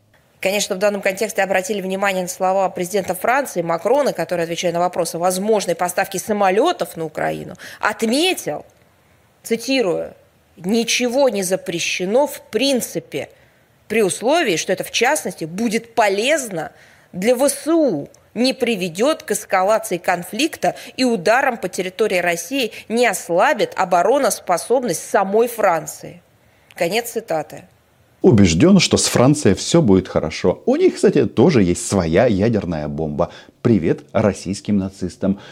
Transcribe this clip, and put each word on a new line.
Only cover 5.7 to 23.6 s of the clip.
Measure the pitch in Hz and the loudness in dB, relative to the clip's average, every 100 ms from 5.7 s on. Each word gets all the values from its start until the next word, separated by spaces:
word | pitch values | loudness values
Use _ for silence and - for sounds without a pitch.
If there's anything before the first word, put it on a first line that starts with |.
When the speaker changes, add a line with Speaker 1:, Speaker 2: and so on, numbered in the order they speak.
Speaker 1:
поставке | 165 180 - 190 180 | -4 -2 -2 -4 -6
самолетов | - 208 190 196 330 - 170 165 | -4 0 2 2 0 0 -6 -6
на | |
Украину, | 156 156 156 156 160 180 - - | -8 -6 -6 -6 -10 -14 -18 -4
отметил, | 208 220 220 269 370 - - 147 - _ _ _ _ _ _ _ | -4 -2 0 2 0 -2 -6 -8 -12 _ _ _ _ _ _ _
цитирую, | - 226 269 269 190 165 160 - _ _ _ - | -6 -6 -2 0 0 -2 -6 -14 _ _ _ -12
«Ничего | 175 233 226 - 247 254 269 | -2 -2 0 -2 0 2 2
не | 202 | 0
запрещено | 180 185 185 165 - - 185 240 285 | -2 -4 -4 -6 -4 -4 0 0 0
в | - - | -4 -6
принципе, | 220 277 247 - 160 - 139 - _ _ _ _ _ - | -2 0 0 -2 -8 -8 -10 -10 _ _ _ _ _ -4
при | 220 | 0
условии, | 190 - 226 330 262 165 | 0 0 0 0 2 -2
что | - | -2
это, | 180 | -4
в | - | -4
частности, | - 240 302 226 - | 0 0 0 -4 -8
будет | 160 180 233 208 - | -10 -4 -2 -2 -4
полезно | - 208 202 254 311 240 165 151 - - _ _ | 0 2 2 0 0 -2 -8 -10 -14 -20 _ _
для | 175 214 247 | -4 0 2
В | 285 | 2
С | - 294 | 0 0
У, | 330 285 147 139 _ _ | 2 2 0 -8 _ _
не | 202 254 | -2 -2
приведет | 262 240 208 180 165 269 311 | 0 -2 -2 -4 0 0 0
к | - | -4
эскалации | 208 - 190 190 214 - 175 | -6 0 0 2 2 0 -4
конфликта | - 175 175 214 320 - 175 - - - | -2 -2 -4 -4 -4 0 -4 -4 -12 -2
и | |
ударам | 254 220 160 247 277 226 | 0 0 2 2 2 -2
по | 180 | -8
территории | - 185 - 214 180 | -6 -8 -2 0 0
России | 175 170 - 269 214 - - | 0 -2 -4 -4 -4 -8 -6
не | 226 240 | 0 0
ослабит | 185 - 170 254 247 | 0 -2 2 2 2